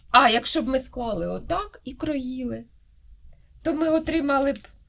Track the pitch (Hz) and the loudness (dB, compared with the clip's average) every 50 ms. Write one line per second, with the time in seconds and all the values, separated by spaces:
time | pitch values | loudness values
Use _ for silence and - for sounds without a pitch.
0 | - - - 247 269 233 214 240 - - - 330 226 262 262 262 254 - - 254 | -2 4 6 6 6 6 4 2 0 0 0 0 0 0 0 -2 -2 -4 -8 -8
1 | 240 226 202 170 170 175 180 190 - - 330 370 415 415 - - - - - - | -6 -4 -4 -4 -4 -4 -6 -6 -4 -4 -4 -4 -4 -6 -12 -16 -16 -14 -12 -6
2 | 320 311 294 269 254 254 254 254 254 240 226 226 233 - - - - - - - | -4 -4 -4 -4 -4 -6 -6 -6 -6 -6 -8 -8 -12 -14 -20 -20 -20 -20 -20 -20
3 | - - - - - - - - - - - - - 320 302 302 320 320 311 320 | -20 -20 -20 -20 -20 -20 -20 -20 -20 -20 -16 -6 -4 -2 0 0 2 2 2 2
4 | 320 - 311 330 277 285 277 269 277 277 277 - - - - - - | 2 0 -2 0 0 2 2 2 2 0 0 -4 -8 -18 -20 -20 -20